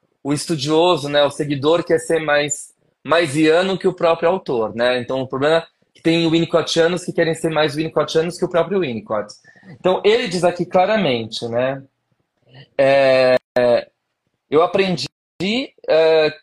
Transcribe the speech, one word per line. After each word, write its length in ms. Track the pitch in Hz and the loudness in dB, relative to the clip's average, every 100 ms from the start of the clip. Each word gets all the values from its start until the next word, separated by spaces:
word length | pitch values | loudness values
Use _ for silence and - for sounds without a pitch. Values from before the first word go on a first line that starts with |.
| _ _ | _ _
o 120 | 139 | -6
estudioso, 760 | 147 - 160 139 156 175 160 143 | -4 -4 -4 0 2 4 2 0
né, 160 | 147 | 0
o 60 | 143 | 0
seguidor 540 | 143 147 143 147 170 165 | -2 -6 -2 0 0 0
quer 140 | 160 | -2
ser 200 | - 160 | 0 -2
mais, 540 | 151 147 147 - - _ _ _ | 0 0 -2 -6 -12 _ _ _
mais 340 | 131 165 165 147 | 0 0 2 2
iano 400 | 156 165 190 185 | 2 2 2 -2
que 100 | 185 | -2
o 60 | |
próprio 340 | 180 170 165 170 | 0 0 2 0
autor, 460 | 185 - 123 107 113 | -2 -2 -4 -4 -2
né? 240 | 123 123 | -2 -2
Então, 220 | 120 131 | -4 -6
o 60 | 127 | -4
problema 300 | 131 147 165 | -2 0 0
é 60 | - _ _ | -2 _ _
que 80 | _ | _
tem 260 | 165 165 165 | 0 0 2
winnicottianos 720 | 165 165 165 151 170 165 175 | 0 0 0 0 0 0 -2
que 80 | 180 | -4
querem 220 | 170 165 160 | -2 -2 -2
ser 140 | 165 | -4
mais 260 | 156 156 143 | -2 -2 -2
winnicottianos 640 | 160 160 147 165 175 - | -4 -4 -2 -2 -2 -4
que 80 | 180 | -2
o 40 | |
próprio 300 | 170 165 196 | -2 -2 -2
Winnicott. 520 | 147 110 - 107 104 - _ _ - 147 | -4 -6 -6 -6 -8 -14 _ _ -20 -4
Então, 220 | 180 185 | -2 2
ele 240 | 208 233 233 | 2 2 0
diz 160 | 175 | -2
aqui 220 | 175 175 165 | 0 -2 0
claramente: 800 | 185 196 214 156 117 110 - 117 | 0 2 0 0 -2 -6 -8 -6
né, 360 | 117 131 135 139 _ _ _ _ _ _ 127 - - | -2 -2 -4 -12 _ _ _ _ _ _ -20 -8 0
é, 560 | 135 139 135 131 127 127 _ 127 123 117 - _ _ _ _ _ - | 2 4 4 4 4 2 _ 0 2 2 -2 _ _ _ _ _ -2
eu 140 | 147 | 2
aprendi, 420 | 175 190 190 165 139 _ _ - 190 240 277 _ - | 2 2 0 -2 -8 _ _ -8 -4 -4 -6 _ 0
é, 460 | 156 160 160 156 - | 2 4 4 2 -4